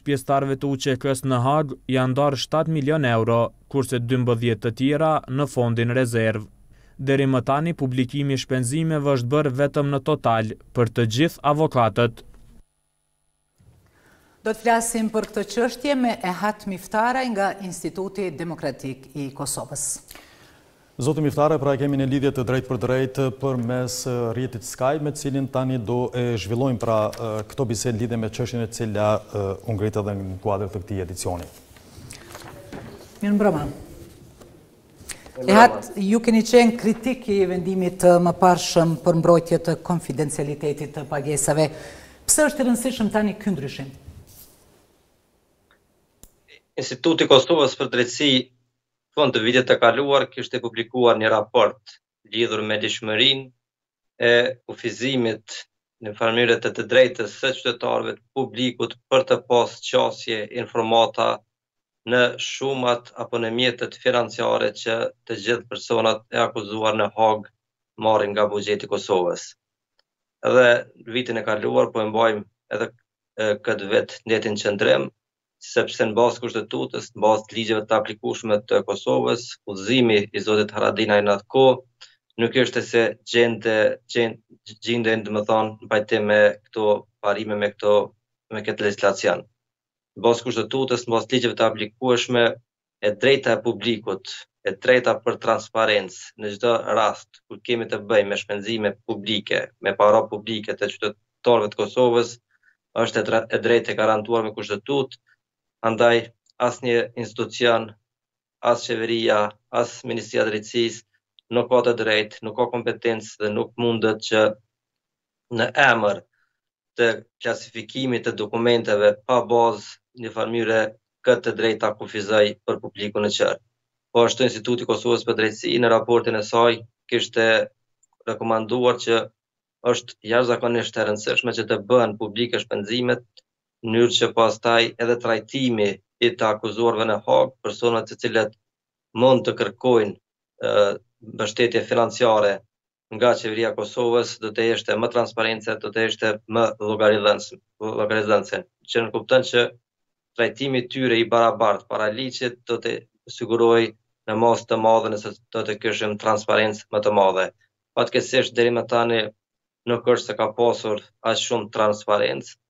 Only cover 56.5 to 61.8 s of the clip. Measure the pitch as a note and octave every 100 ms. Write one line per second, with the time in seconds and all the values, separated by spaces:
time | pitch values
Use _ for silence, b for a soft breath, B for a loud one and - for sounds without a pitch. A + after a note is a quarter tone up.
56.5 | A#2 A2 G2+ G#2+ B2 B2+ B2 G#2 - C3+
57.5 | B2+ B2 A#2 A#2+ A#2 A2+ - _ C3+ A#2
58.5 | A2+ B2 A#2+ A#2 - - C3 - B2 -
59.5 | A#2+ A2 - - B2+ A#2+ A2+ - A2 G#2
60.5 | A#2+ G#2 A#2 A2+ A#2 A2+ - A2+ A2+ _
61.5 | _ _ _